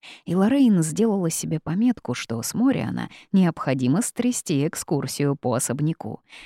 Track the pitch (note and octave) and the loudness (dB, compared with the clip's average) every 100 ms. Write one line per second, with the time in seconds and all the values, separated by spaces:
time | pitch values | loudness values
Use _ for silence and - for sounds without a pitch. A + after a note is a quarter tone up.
0 | - - - F3 G3 C#4 B3+ F#3+ D#3+ D#3+ | -20 -16 -2 2 4 6 6 4 2 0
1 | A3+ G3+ E3+ - D#3+ D#3 - E3+ B3 A#3 | 0 2 0 -2 -4 -4 -4 0 0 0
2 | - B2 - - - - B3+ - - - | -4 -8 -6 -6 -4 0 0 0 -2 -6
3 | A#1 - - G3 F3 - - C3 B2+ D#3+ | -8 -12 0 2 2 2 -2 0 2 2
4 | - - A#3+ A#3+ - D3 D3 - - C#3 | 0 -2 -2 -2 -2 0 0 -4 -4 -4
5 | C3+ - C#3+ C#3 B2 A#2+ - B2+ D3+ E3 | -2 -2 -2 -2 -2 -2 -2 -2 -2 -4
6 | - - _ - | -8 -12 _ -20